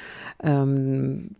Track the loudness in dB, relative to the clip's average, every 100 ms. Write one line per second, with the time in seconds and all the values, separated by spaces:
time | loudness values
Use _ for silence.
0 | -16 -16 -16 -4 2 4 4 2 2 2
1 | 0 -2 -8